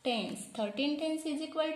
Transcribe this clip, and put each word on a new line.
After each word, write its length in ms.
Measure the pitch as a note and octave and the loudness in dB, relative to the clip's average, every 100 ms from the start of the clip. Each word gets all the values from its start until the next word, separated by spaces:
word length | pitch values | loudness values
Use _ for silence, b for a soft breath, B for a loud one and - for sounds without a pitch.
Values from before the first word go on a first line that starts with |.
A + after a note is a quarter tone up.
tens. 440 | C4 A3+ F#3 - - - | 0 2 0 -4 -8 -2
Thirteen 440 | G#3 A3+ C#4+ D4 | -2 2 2 2
tens 220 | D#4+ D#4 D#4+ | 0 0 0
is 160 | C#4+ | -2
equal 320 | D#4 D#4+ D#4 | -2 0 0